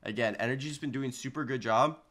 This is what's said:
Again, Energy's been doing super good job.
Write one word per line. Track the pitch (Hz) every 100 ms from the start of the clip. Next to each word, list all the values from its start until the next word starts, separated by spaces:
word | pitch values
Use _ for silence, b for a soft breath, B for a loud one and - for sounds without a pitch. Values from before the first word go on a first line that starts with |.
Again, | - 110 113 101
Energy's | 113 135 147 143
been | 147
doing | 131 135
super | 123 131 139
good | 131 131
job. | 113 113 147 156 _